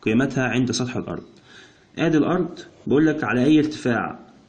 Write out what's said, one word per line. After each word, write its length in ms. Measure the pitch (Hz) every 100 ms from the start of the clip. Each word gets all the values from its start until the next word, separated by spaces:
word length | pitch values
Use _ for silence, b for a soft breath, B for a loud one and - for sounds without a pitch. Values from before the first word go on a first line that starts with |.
قيمتها 420 | - 113 131 131
عند 280 | 127 117 127
سطح 240 | 123 123 113
الأرض؟" 260 | - 82 - - B B B B B -
آدي 200 | 165 156
الأرض، 420 | 143 180 165 - - - -
بيقول 180 | 135 156
لك: 180 | 147
"على 220 | 110 117 131
أي 140 | 156
ارتفاع 600 | 143 - 127 113 82 78 - -